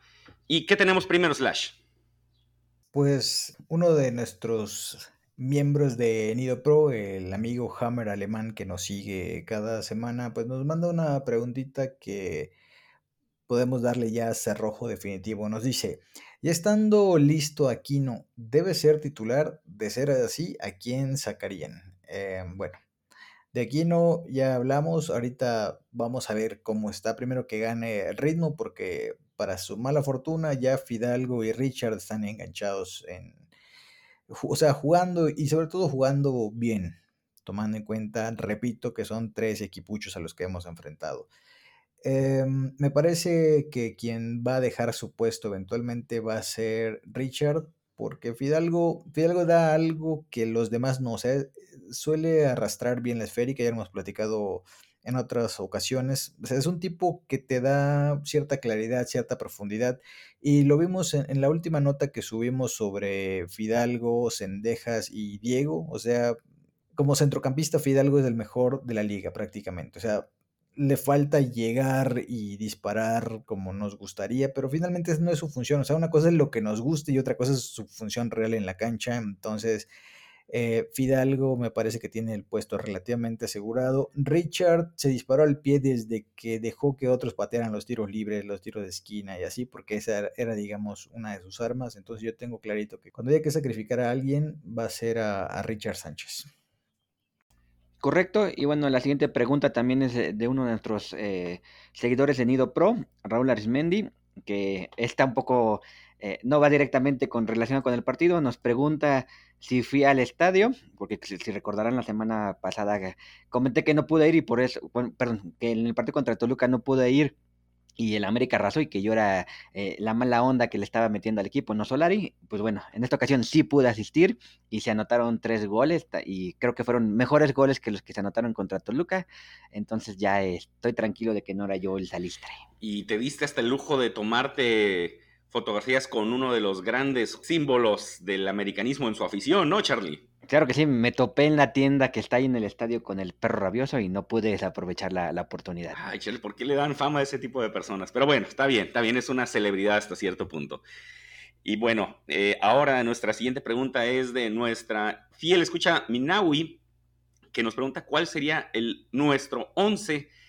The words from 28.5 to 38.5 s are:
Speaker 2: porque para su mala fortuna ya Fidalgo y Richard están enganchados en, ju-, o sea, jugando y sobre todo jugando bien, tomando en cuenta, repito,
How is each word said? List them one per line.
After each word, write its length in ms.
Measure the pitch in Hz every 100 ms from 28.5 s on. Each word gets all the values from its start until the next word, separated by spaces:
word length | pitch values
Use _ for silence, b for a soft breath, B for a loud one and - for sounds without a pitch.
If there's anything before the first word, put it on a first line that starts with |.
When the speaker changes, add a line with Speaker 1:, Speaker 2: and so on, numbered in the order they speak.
| 151
Speaker 2:
porque 580 | - - 95 73 55 - _ -
para 220 | 104 92
su 180 | - 104
mala 260 | 127 147
fortuna 520 | 139 127 - 160 160
ya 240 | 131 127 123
Fidalgo 680 | - 113 120 123 127 123
y 80 | 110
Richard 420 | 110 135 - 117
están 300 | 107 - 107
enganchados 800 | 104 110 90 - 101 98 92 - -
en, 260 | 87 85 - _ b b b b b b b -
ju-, 240 | 113 123
o 40 | 143
sea, 160 | 151
jugando 560 | 135 143 175 180 175 156
y 200 | 151 143
sobre 180 | 156 160
todo 200 | 185 175
jugando 640 | 131 131 143 139 127 107
bien, 440 | 117 117 104 87 - _ _ _ _
tomando 320 | - 101 107 107
en 80 |
cuenta, 460 | 107 110 107 110 113 110
repito, 580 | 98